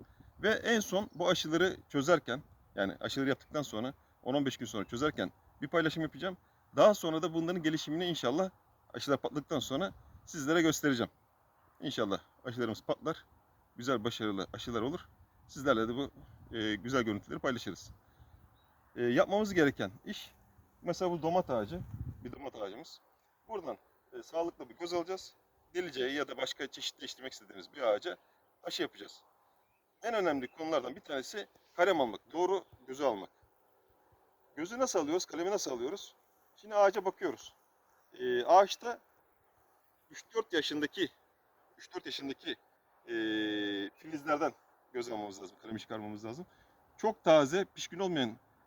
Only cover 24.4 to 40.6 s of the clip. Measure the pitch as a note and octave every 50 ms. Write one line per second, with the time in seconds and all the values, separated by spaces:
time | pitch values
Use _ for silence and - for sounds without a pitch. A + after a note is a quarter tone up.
24.4 | E3+ E3+ - - D3 B2 A2+ - E3+ E3+ F3 F3 E3 E3+ F#3+ F#3+ - - - _
25.4 | _ _ _ _ _ _ - F3 F#3 E3+ C#3 C3 B2 B2+ C#3 D3 C#3+ C3 C3 A#2+
26.4 | C3 B2+ - - D3 C3 - D3 C3+ - - - C#3 C3 - - B2+ C3 - -
27.4 | - G2 - F#2+ F2+ - - D3 C3 A2+ G#2 G#2 - F3+ F#3 - _ _ _ _
28.4 | _ _ _ _ - - - - A#3+ C3+ - - G2+ - - - - _ _ _
29.4 | _ _ _ _ _ _ _ _ _ _ _ _ - A3 A#3 A3 F#3+ E3+ D3 C#3
30.4 | B2+ B2 - - D#3+ D#3 D#3+ D3 B2 B2 C3 G3+ - - D#3 C3+ B2+ - - G#3
31.4 | G3 - _ _ _ _ _ - F3 G3 F#3+ D#3+ C3+ A#2 G2+ F#2 _ - - D#3+
32.4 | F3+ F3+ G3 F#3 - - - - - - C3 C3+ D3 C3+ A2+ G2 F2+ - _ _
33.4 | _ _ _ _ _ _ _ _ _ _ _ _ _ _ _ _ _ _ _ _
34.4 | _ _ _ - D#3 F3 A3+ A#3+ C4+ B3 - F#3+ D3+ C#3+ D#3+ F#3 - - - D3
35.4 | - F4+ G#3 F#3+ - D#3 C3 A#2 A#2 C3+ F#3 G3 - - - _ _ _ _ _
36.4 | _ _ _ - - G#3 A3 G#3 G3+ G3 F#3+ G#3+ F3+ F#3+ F3 - G3+ E3+ B2 -
37.4 | - - - _ _ _ _ _ _ _ _ _ _ _ - B2 B2+ B2+ B2 B2
38.4 | B2 B2 E3 F#3 G3+ F#3+ - - - A#3 A#3 - _ _ _ _ _ _ _ _
39.4 | _ _ _ _ _ _ _ _ _ _ _ _ _ - D#3 - - _ - -
40.4 | - - - D#3+